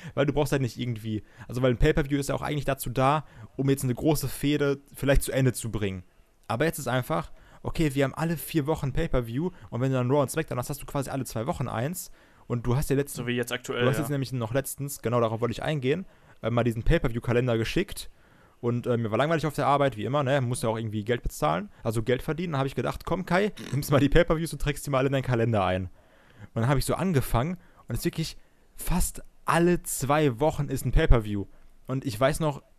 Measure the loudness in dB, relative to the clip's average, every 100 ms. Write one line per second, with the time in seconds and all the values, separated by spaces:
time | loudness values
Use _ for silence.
0 | -10 -2 0 2 0 0 -2 -4 -6 -6
1 | -4 -6 -6 -18 -10 0 2 4 4 4
2 | 0 -2 -2 -4 -2 -4 -2 -4 -4 2
3 | 2 2 -2 -16 -16 -2 2 2 2 0
4 | 2 2 0 -2 0 2 2 0 -6 -6
5 | 4 4 4 2 2 2 -4 -4 -4 -4
6 | -12 _ _ _ _ 0 0 -2 -2 -2
7 | -2 -4 -6 -14 -20 -12 -6 0 0 2
8 | 0 0 -2 -2 -2 -2 0 -2 -2 -2
9 | 0 0 0 -4 -4 -6 -10 -4 0 0
10 | 2 2 2 -2 -4 -4 -6 -8 -6 -6
11 | -4 -6 -6 -6 -4 -4 -4 -2 -4 -6
12 | -12 -18 -20 -20 -6 -4 0 0 2 2
13 | 0 -4 -4 -2 -2 -4 -4 2 2 2
14 | 0 -2 -2 -4 -2 -2 -2 -6 -8 -6
15 | 0 2 2 0 -2 -2 -2 -2 0 -2
16 | -4 -16 -20 -6 -2 2 2 2 4 4
17 | 2 -2 0 2 2 0 0 0 -2 -6
18 | -12 -16 -20 _ -20 _ -2 -2 0 0
19 | 0 0 2 2 0 0 2 4 2 0
20 | -2 0 2 2 0 -2 -2 -2 -2 -4
21 | -2 -2 -2 -2 0 0 -4 -8 -4 -2
22 | 0 0 0 -4 -2 -2 -2 -2 -4 -6
23 | -4 -4 0 0 0 -4 -6 -4 2 4
24 | 6 6 4 2 0 -2 -2 -2 -2 0
25 | 2 0 0 2 2 2 2 0 -2 -10
26 | -20 _ -20 -20 -10 -2 2 2 2 0
27 | 2 2 2 0 0 -6 -12 -20 -8 -4
28 | -4 -4 -6 -8 -20 _ _ -10 0 2
29 | 2 -4 -16 -14 0 2 4 2 0 -6
30 | 0 2 2 2 0 0 -4 -2 2 2
31 | 8 6 6 -4 -4 -10 -20 -20 -6 -4
32 | -4 0 2 2 -2 -2 -12